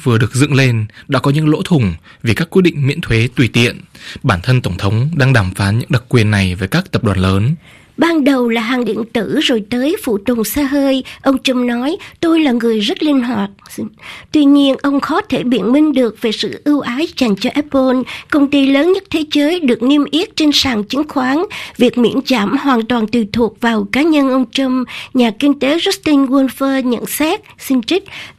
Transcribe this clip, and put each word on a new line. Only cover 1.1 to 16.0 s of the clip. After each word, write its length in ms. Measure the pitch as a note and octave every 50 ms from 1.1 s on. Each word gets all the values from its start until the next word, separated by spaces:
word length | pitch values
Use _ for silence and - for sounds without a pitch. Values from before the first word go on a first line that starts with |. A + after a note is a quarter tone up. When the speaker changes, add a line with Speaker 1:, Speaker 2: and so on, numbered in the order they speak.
| C3+ B2+
Speaker 1:
có 120 | - C#3
những 180 | C#3 D#3 D#3 D3+
lỗ 140 | D#3 -
thủng 300 | F#3+ - F3+ C3+ A2 F#2 E2 - _ - - -
vì 120 | - A#2 G#2
các 160 | - E3 -
quyết 120 | - F#3+
định 240 | F3+ E3+ - C#3+ C3
miễn 140 | C#3 C#3+ E3+
thuế 280 | - - A#2 A2+ A#2 C3 -
tùy 120 | C#3 B2 A2
tiện. 240 | - A#2 A#2+ A#2 - - - - - - - - - -
Bản 180 | - B2+ G2 F2
thân 180 | - B2+ B2+ B2
Tổng 180 | - - F2+ F2+
thống 300 | G2+ G2 G#2+ A2+ C3 D#3 E3+
đang 160 | C#3+ B2+ C3+
đàm 180 | C3 A2 F#2 F#2 -
phán 240 | - G2 G2 A2 A#2+
những 120 | - -
đặc 140 | - - - -
quyền 220 | B2+ A#2+ G#2 G#2+
này 240 | G#2+ G2 F#2+ F#2 F2+
với 140 | F2 F#2+ F#2+
các 240 | - E3+ F#3+ -
tập 120 | - - -
đoàn 140 | G#2 F#2 F#2
lớn. 360 | F#2 F#2+ F#2+ G2 A2 C3+ E3+ - - - - - - _ _
Speaker 2:
Ban 280 | - D#4 E4+ E4 D#4 B3+
đầu 240 | C#4+ C4+ B3 B3 A#3
là 120 | A3+ A#3
hàng 240 | A3 A#3 C4 B3 A#3+
điện 200 | A3+ G3+ G#3+ A#3 -
tử 280 | - A#3 F3+ C3 F3 C#4+
rồi 200 | D#4 D4+ B3 A3 G#3 -
tới 260 | B3 B3 C4 D4+ F#4+ G#4+ -
phụ 140 | C4 G#3 G3+
tùng 260 | - B3 A#3+ A3+ G#3+
xe 180 | - - D4
hơi, 420 | C#4+ C4 C#4+ C#4+ C#4 C4+ C4+ C4 C4 - - -
ông 200 | - C4+ C4+ C4
Trump 240 | - C4+ B3 B3+ B3
nói, 300 | A#3+ A#3+ A#3+ B3+ D4 F#4 G4+ - - - -
"Tôi 200 | F4 E4 E4 D#4+
là 120 | D#4 C4
người 280 | A#3+ A#3+ A3+ A#3 A3 G#3+
rất 220 | G3+ C4+ F#4+ -
linh 200 | D#4+ D4+ C#4 C4
hoạt." 280 | A#3+ B3+ A3+ G3+ G3+ G3 - - - - - - A3 G#3 - - - - - - - -
Tuy 120 | - D4+ C#4+
nhiên, 300 | C#4 C#4+ C#4+ C#4+ C4+ B3+ -
ông 180 | - C#4+ C#4+ C4+
khó 200 | - - D#4 G4
thể 220 | F#4+ - C4 -
biện 300 | B3+ B3 B3 G3 F#3 A3+
minh 200 | B3+ D4+ D#4 D#4
được 240 | B3+ C4